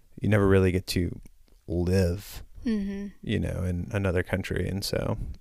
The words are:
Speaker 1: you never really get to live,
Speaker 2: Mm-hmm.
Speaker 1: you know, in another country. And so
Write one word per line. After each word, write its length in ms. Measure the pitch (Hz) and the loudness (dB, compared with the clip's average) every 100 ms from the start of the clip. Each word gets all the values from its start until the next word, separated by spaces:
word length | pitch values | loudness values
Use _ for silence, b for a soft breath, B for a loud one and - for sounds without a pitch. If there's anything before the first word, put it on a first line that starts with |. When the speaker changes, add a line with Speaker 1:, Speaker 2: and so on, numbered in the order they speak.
| _ - | _ -4
Speaker 1:
you 100 | 98 | 2
never 180 | 104 98 | 4 6
really 240 | 95 95 | 6 6
get 140 | 90 - | 2 0
to 320 | 95 87 - - - - _ - | 0 -2 -4 -14 -20 -20 _ -4
live, 760 | 85 87 95 87 95 - - - - | -2 2 4 2 0 -8 -16 -16 -8
Speaker 2:
Mm-hmm. 440 | 247 214 196 196 202 - | -2 -2 -2 -6 -10 -10
Speaker 1:
you 180 | - 98 | -4 -2
know, 240 | 85 85 | -2 -2
in 240 | 90 87 - | -2 -4 -4
another 300 | 104 95 90 | -2 0 0
country. 440 | - 95 - - 90 | 0 -2 -2 -2 -2
And 160 | 95 | -4
so 360 | - - - 110 - - | -2 -2 -2 -4 -6 -6